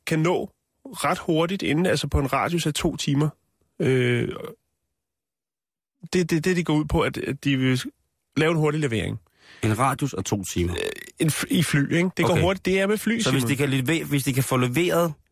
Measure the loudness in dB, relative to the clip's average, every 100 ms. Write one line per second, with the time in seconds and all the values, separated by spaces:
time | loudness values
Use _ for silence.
0 | -2 0 0 0 -4 _ _ _ -18 -4
1 | -2 -2 0 0 0 -2 -2 0 2 0
2 | 0 0 0 0 0 0 -2 -2 -2 -2
3 | 0 0 0 -4 _ _ _ -2 0 2
4 | 2 0 -2 -6 -12 -16 _ _ _ _
5 | _ _ _ _ _ _ _ _ _ _
6 | -4 -2 0 0 0 0 2 0 2 0
7 | 0 -2 -6 -2 0 2 2 0 -2 -14
8 | _ _ _ 0 2 2 2 0 0 -2
9 | -2 -6 _ _ -20 -4 0 2 0 0
10 | -4 -4 -4 -4 -4 -2 -2 -2 -6 -8
11 | -10 -2 0 0 0 0 2 2 2 2
12 | 0 0 2 2 2 0 0 0 2 0
13 | 0 0 0 2 2 0 0 0 0 0
14 | 0 -2 0 0 0 2 2 2 2 2
15 | 0 -2 _